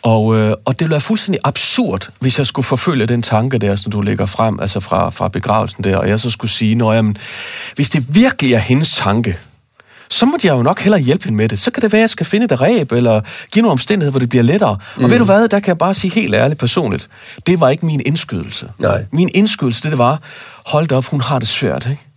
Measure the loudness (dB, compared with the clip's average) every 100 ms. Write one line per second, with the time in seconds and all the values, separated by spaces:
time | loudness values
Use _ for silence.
0 | 2 2 2 2 2 0 -4 -2 -2 -2
1 | 0 -2 -2 -2 -2 0 0 2 0 -4
2 | -8 -4 0 0 0 -2 -2 0 0 0
3 | 0 0 0 0 0 0 0 -2 -4 -4
4 | -2 -2 -2 0 -2 0 -4 -4 -2 -2
5 | -2 -2 -4 -4 -2 -2 -2 -4 -2 0
6 | 0 0 -2 -4 -4 0 0 2 2 2
7 | 0 -2 -10 -12 -12 -12 -10 -2 0 0
8 | 2 4 4 2 0 0 2 0 2 0
9 | 0 0 -2 -6 -12 _ _ _ _ -20
10 | -4 2 2 2 2 2 2 2 2 2
11 | 2 0 0 0 0 0 -2 0 0 2
12 | 2 0 -2 0 0 2 2 2 0 0
13 | 2 2 -2 -14 -4 0 2 2 0 0
14 | 0 0 0 2 2 2 0 -2 -8 -2
15 | 2 4 4 4 4 2 0 0 0 0
16 | 0 -2 0 2 0 0 0 0 -2 -6
17 | -8 -20 -20 -6 0 2 2 2 -2 -2
18 | 0 -2 -2 -6 -6 -10 -12 -4 -2 -2
19 | -2 0 0 2 2 0 -2 -2 -2 2
20 | 2 0 -8 -20 -20 -20 -4 -2 0 0
21 | 0 -4 -2 -2 -2 -2 -2 -4 -6 -8
22 | -10